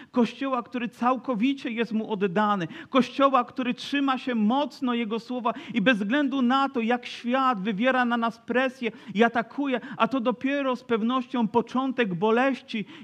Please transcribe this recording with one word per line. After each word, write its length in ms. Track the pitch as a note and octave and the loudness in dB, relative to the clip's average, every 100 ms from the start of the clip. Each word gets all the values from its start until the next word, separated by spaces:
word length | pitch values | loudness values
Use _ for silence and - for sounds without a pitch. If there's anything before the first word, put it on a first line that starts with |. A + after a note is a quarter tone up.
| - | -6
Kościoła, 520 | B3 A3+ - C4+ B3+ | 0 0 0 -4 -4
który 260 | G#3+ B3 A#3+ | -4 -6 -6
całkowicie 840 | - A#3+ B3+ - A#3 B3+ C#4 C4+ | -2 0 0 -2 0 0 -2 -4
jest 220 | A3+ A3+ | -4 -2
Mu 200 | A3 A3 | -2 -4
oddany. 560 | G#3 G3+ F3+ G#3+ G3+ E3 - - | -2 0 2 2 2 -2 -8 -2
Kościoła, 540 | C4+ B3 - C#4 C4 | 0 0 2 4 4
który 300 | B3 - B3 | 0 -4 -4
trzyma 440 | B3 - C#4 C#4 C4 | -4 -4 -2 0 -2
się 160 | - | -2
mocno 600 | A#3+ G#3 C4 D4 - B3+ | 0 2 2 0 -4 -4
Jego 260 | A#3 A3+ A3+ | -2 -2 -4
słowa 320 | - B3 A#3 A#3 - | -6 -4 -4 -4 -4
i 60 | A3+ | 0
bez 180 | G3 A3 | 4 2
względu 440 | G3+ C#4 C#4+ C#4 | 2 0 2 2
na 260 | A#3+ C4+ C4+ | 2 4 2
to, 120 | C4+ | 0
jak 260 | A3+ A#3+ A#3+ | 0 0 -2
świat 540 | - A#3 B3+ C4 A#3 | -10 -2 2 2 0
wywiera 440 | F#3+ F#3+ B3 B3+ | -2 0 2 2
na 120 | A#3+ A#3+ | 2 0
nas 220 | A3+ A3+ | -2 -4
presję 520 | - A#3+ C4 B3+ A#3 - - | -2 0 0 -2 -6 -8 -6
i 100 | G3 | 2
atakuje, 560 | A#3 A#3+ A3 - C#4+ B3+ C4 A3+ | 2 2 -4 -4 -2 -2 -4 0
a 120 | A3 | 0
to 120 | C4 | 2
dopiero 560 | A#3 B3 C4 C#4+ C4+ B3 | 0 -2 0 0 0 -2
z 80 | |
pewnością 640 | - A#3 A3+ C4 B3 B3 A3 | -2 0 0 -2 -2 0 2
początek 640 | A#3+ A#3 B3 C4+ B3+ A#3 | 2 0 0 -2 0 -2
boleści, 720 | F3 G#3+ A3+ C4+ C4 - A3+ G3 - | 0 2 2 2 0 -6 -8 -8 -10